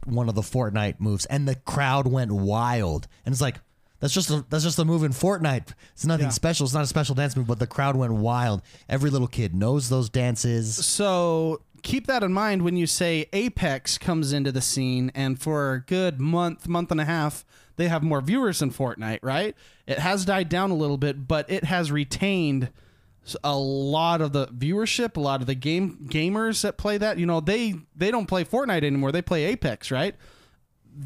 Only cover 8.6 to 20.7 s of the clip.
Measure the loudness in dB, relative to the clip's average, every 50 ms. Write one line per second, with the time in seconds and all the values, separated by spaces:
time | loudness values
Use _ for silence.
8.6 | -4 -8 -18 -20 -6 -4 -2 0 2 2 2 2 0 0 0 -2 -2 0 0 2
9.6 | 2 2 2 2 2 2 2 0 0 2 0 2 2 2 0 0 0 0 0 0
10.6 | 0 -2 -2 -2 0 0 0 2 2 2 2 2 2 2 2 2 0 0 -2 -4
11.6 | -8 _ _ -12 -4 -2 -2 -2 0 2 2 4 4 4 4 2 2 2 2 2
12.6 | 2 2 4 2 2 2 2 2 2 2 2 0 0 0 0 0 0 0 0 0
13.6 | 0 0 0 -2 -2 -4 -4 -2 0 0 0 2 2 2 0 0 0 0 0 0
14.6 | -2 -2 0 0 0 0 0 0 0 0 -2 -2 -2 -2 -2 -2 -2 -2 -2 0
15.6 | 0 0 -2 -4 -2 -2 0 0 0 0 0 0 0 0 2 2 0 0 -4 -6
16.6 | -6 -2 -2 -2 0 0 0 0 0 0 0 0 0 -2 -4 -6 -12 _ _ -20
17.6 | -20 -12 -4 -2 0 0 2 2 2 2 0 0 0 0 0 2 2 0 0 0
18.6 | -2 -2 -2 -2 -4 -4 -4 -6 -6 -6 -6 -4 -4 -4 -2 -2 -2 -4 -6 -10
19.6 | -20 -20 -20 _ _ -6 -4 -2 0 0 0 0 0 0 0 0 0 0 0 0
20.6 | 0 0